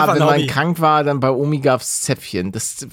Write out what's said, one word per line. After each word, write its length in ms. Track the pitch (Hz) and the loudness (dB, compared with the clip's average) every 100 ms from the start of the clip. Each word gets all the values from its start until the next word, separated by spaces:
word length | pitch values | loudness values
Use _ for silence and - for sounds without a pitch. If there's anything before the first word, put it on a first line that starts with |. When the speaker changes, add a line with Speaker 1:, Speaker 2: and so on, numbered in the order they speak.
Speaker 1:
Einfach 120 | 151 | 4
Speaker 2:
wenn 80 | 160 | 4
Speaker 1:
ein 40 | 151 | 4
Speaker 2:
man 80 | 147 | 2
Speaker 1:
Hobby. 80 | 139 | 0
Speaker 2:
krank 340 | 131 160 170 | 0 -2 2
war, 240 | 156 151 | 2 4
dann 160 | 147 143 | 2 0
bei 100 | 131 | 0
Omi 280 | 131 143 151 | 0 0 0
gab's 420 | 139 127 - - | 2 0 -2 -6
Zäpfchen. 500 | - 131 - 95 92 | -4 -4 -4 -6 -4
Das 220 | 104 - | -6 -8
ist 120 | - 135 | -10 -14